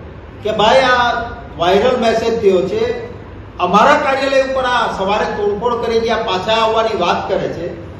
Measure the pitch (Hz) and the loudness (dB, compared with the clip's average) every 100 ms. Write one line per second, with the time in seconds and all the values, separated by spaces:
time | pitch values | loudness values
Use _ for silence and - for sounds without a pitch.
0 | - - - - - 214 214 262 254 247 | -18 -18 -18 -8 -6 0 4 4 4 2
1 | 240 233 - - - 151 170 202 247 240 | 2 0 -6 -10 -14 -2 2 4 4 2
2 | 226 220 226 226 196 185 185 220 240 - | 2 2 0 2 2 2 0 -2 -2 -4
3 | - - - - - - 180 202 262 302 | -8 -14 -16 -16 -16 -4 2 4 6 4
4 | 285 269 277 269 262 262 247 247 220 - | 2 0 2 2 2 0 0 0 0 -2
5 | 196 214 220 208 208 196 240 233 226 226 | -2 0 -2 -2 -2 0 -2 -2 0 0
6 | 226 220 220 - 214 220 220 220 220 180 | 0 -2 -2 -2 0 2 2 2 0 0
7 | 175 202 - 175 151 - 175 - - - | 0 0 0 -2 -2 -6 -8 -10 -14 -16